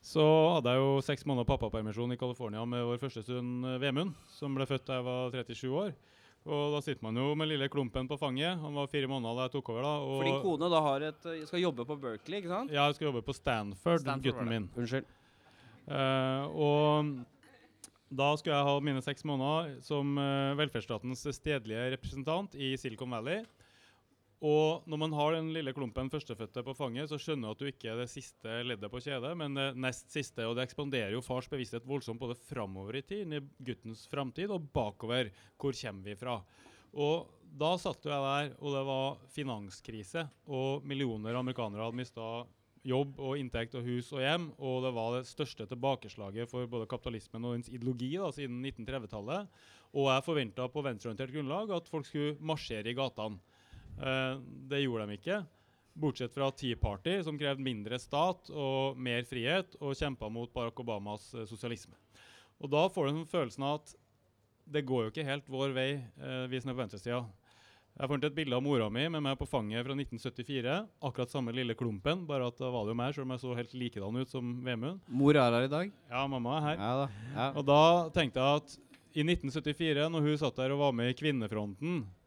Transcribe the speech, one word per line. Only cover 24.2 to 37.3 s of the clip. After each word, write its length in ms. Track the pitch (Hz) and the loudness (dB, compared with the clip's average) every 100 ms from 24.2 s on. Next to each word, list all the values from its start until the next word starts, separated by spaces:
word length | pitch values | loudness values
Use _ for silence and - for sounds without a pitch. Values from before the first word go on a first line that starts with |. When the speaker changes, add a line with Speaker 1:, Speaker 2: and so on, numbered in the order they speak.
| _ _ | _ _
Speaker 1:
Og 400 | 151 151 156 165 | 4 6 6 2
når 140 | - 151 | -4 -2
man 140 | 156 151 | 0 4
har 160 | 151 | 4
den 140 | 160 160 | 4 0
lille 180 | 160 143 | -2 -4
klumpen 380 | 131 127 107 131 | -4 -4 -4 -4
førstefødte 480 | 151 - 107 110 123 | -4 -6 -8 -6 -6
på 120 | 123 135 | -8 -4
fanget, 320 | 139 117 147 | -4 -4 -6
så 80 | 147 | -6
skjønner 320 | - 147 110 | -4 -2 -2
du 60 | |
at 80 | 107 | -4
du 60 | 143 | -6
ikke 180 | - 113 | -6 -6
er 80 | 113 | -6
det 80 | 123 | -6
siste 460 | - - _ 113 117 123 | -8 -14 _ -8 -4 -4
leddet 240 | 113 104 | -4 -6
på 80 | 123 | -8
kjedet, 300 | 135 135 127 | -6 -4 -4
men 200 | 170 147 139 | -4 -4 -2
det 140 | 139 127 | -2 0
nest 300 | 131 127 - | -2 -4 -6
siste, 320 | 156 143 - | -6 -6 -4
og 140 | 113 120 | -2 -2
det 80 | 127 | -2
ekspanderer 480 | - 143 131 101 113 | -4 -2 0 0 -2
jo 60 | |
fars 240 | - 127 - | -2 -4 -4
bevissthet 380 | 143 120 120 123 | -6 -4 -6 -4
voldsomt 320 | 139 120 117 | -4 -4 -6
både 160 | 127 120 | -6 -8
framover 640 | - 139 101 95 98 127 | -8 -6 -6 -6 -6 -8
i 20 | |
tid, 200 | - 202 | -6 -6
inn 80 | 185 151 | -4 -6
i 20 | 139 _ | -8 _
guttens 400 | 131 117 113 113 - | -8 -8 -8 -14 -6
framtid, 400 | 143 135 135 196 | -4 -4 -4 -2
og 160 | 190 147 143 | -2 0 0
bakover, 540 | 107 - 113 123 113 - - _ | 0 -2 0 0 0 -4 -20 _
hvor 160 | 139 | -2
kommer 320 | 127 120 98 | -2 -6 -8
vi 140 | 95 104 | -10 -8
fra? 160 | 123 120 95 - - - - | -4 -4 -6 -20 -20 -20 -12
Og 400 | 147 147 165 - | 0 2 2 -2